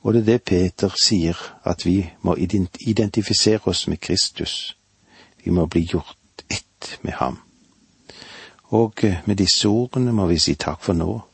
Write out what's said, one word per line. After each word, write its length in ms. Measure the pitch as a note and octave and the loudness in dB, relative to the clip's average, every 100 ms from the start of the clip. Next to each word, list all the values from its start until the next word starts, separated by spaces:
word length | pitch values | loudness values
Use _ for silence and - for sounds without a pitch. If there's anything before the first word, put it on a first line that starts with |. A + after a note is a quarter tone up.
Og 100 | - | 2
det 60 | A2+ | 2
er 40 | |
det 180 | A2 B2 | 4 2
Peter 540 | - F2+ F2+ - G2 - | 2 2 2 0 -2 0
sier, 360 | - G2+ E2 E2+ - - | 2 2 2 -2 -8 -8
at 220 | - E2+ F2 | -4 -2 2
vi 240 | F#2+ E2 - | 2 0 -4
må 140 | F#2 F2 | -2 0
ident-, 440 | F2+ G#2 F2+ - | 0 0 -2 -4
identifisere 880 | A#2 G#2+ G#2 A2+ G2+ G#2+ - G#2+ - | -4 0 0 0 -2 0 2 2 0
oss 140 | F2 - | -2 -2
med 120 | - | -6
Kristus. 760 | - F2+ - - - - - - _ _ _ - - _ | -2 -2 -2 -6 -8 -8 -12 -16 _ _ _ -20 -20 _
Vi 60 | - | -2
må 160 | F2+ D#2+ | 0 2
bli 220 | E2+ E2 | 0 0
gjort 520 | F2 - - _ - - | -4 -6 -20 _ -20 -10
ett 500 | - - _ - - | -10 -10 _ -16 -10
med 100 | - | -10
ham. 260 | - B1+ B1+ _ _ _ _ _ _ _ - - - - - | -4 -4 -6 _ _ _ _ _ _ _ -20 -20 -20 -20 -20
Og, 400 | _ A2+ A2+ - | _ 2 2 2
eh, 160 | G#2+ F2+ - | 0 0 -2
med 100 | G2+ | 0
disse 320 | F#2+ - G#2 | 2 2 2
ordene 440 | G#2+ B2 B2+ B2 | 2 0 0 0
må 140 | A2+ F#2 | 2 2
vi 120 | E2+ | 2
si 160 | - | 0
takk 280 | - - D2 | 0 -4 -6
for 100 | - | -2
nå. 280 | F2 E2 A2 - | 0 0 -6 -10